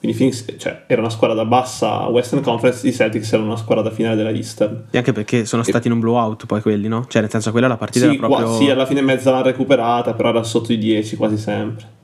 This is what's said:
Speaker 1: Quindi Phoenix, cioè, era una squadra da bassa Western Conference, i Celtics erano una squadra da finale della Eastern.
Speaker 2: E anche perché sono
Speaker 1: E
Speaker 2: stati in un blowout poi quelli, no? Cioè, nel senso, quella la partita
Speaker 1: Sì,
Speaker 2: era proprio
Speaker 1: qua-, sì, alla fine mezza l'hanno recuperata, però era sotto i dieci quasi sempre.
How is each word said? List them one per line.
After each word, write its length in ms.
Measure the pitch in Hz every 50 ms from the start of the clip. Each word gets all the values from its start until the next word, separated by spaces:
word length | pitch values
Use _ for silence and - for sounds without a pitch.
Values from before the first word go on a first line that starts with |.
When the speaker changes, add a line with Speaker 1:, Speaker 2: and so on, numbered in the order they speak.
Speaker 1:
Quindi 160 | - 117 113 -
Phoenix, 380 | 135 131 - - - - - -
cioè, 280 | - - - - - _
era 120 | 131 117
una 120 | 110 113
squadra 240 | 110 - - 117 113
da 100 | 113 110
bassa 600 | 110 120 127 127 127 - - - 110 107 - 98 101
Western 340 | 117 120 123 - - 143
Conference, 460 | - - 117 117 - 127 120 - - 127
i 40 |
Celtics 400 | 117 - 113 113 113 117 107 - -
erano 160 | 113 107 107
una 80 | 104 113
squadra 260 | - - 120 110 104
da 80 | 110
finale 240 | 110 - 113 113 110
della 160 | 107 110 110
Eastern. 540 | 107 104 101 - - - 107 101 110 113 - -
Speaker 2:
E 80 | - -
anche 140 | 123 139 117
perché 320 | 107 104 - - 123 110
sono 160 | 104 - 117
Speaker 1:
E 40 | 117
Speaker 2:
stati 200 | - - 120 113 123
in 60 | 117
un 60 | 117
blowout 480 | 113 113 117 120 117 110 107 - - 117
poi 120 | 110 107
quelli, 280 | 104 113 107 104 101 110
no? 180 | 113 113 123 -
Cioè, 140 | - 117
nel 80 | 107 104
senso, 220 | - 113 110 113
quella 160 | 107 117 120 131
la 100 | 120 110
partita 280 | 110 - - 123 123 -
Speaker 1:
Sì, 80 | - 135
Speaker 2:
era 80 | 113
proprio 220 | 113 135 127 113 113
Speaker 1:
qua-, 80 | 113 113
sì, 100 | 139 139
alla 160 | 135 131 135 -
fine 140 | 131 143
mezza 280 | 135 135 135 123 - 131
l'hanno 140 | 127 131 131
recuperata, 720 | 131 123 - 131 - 139 123 113 117 120 120 120 - 113
però 140 | - - 117
era 120 | 110 117
sotto 320 | 113 113 - 120 110 110 120
i 60 | 113
dieci 360 | 107 110 110 107 107 107 -
quasi 220 | 104 107 107 107 104
sempre. 600 | 107 - 104 104 107 110 117 113 - - - _